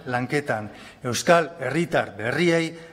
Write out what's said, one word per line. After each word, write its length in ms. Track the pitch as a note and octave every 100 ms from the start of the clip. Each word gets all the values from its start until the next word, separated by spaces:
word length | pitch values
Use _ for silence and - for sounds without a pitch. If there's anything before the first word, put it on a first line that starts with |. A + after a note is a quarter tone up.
| -
lanketan, 640 | B2 B2+ D3 C#3+ A2 G#2+ - - -
euskal 460 | B2+ A2+ - E3+ D#3 -
herritar 520 | B2+ C#3+ E3+ C#3+ G#2+ G2
berriei 500 | A2 C#3 F3 E3 E3 E3 -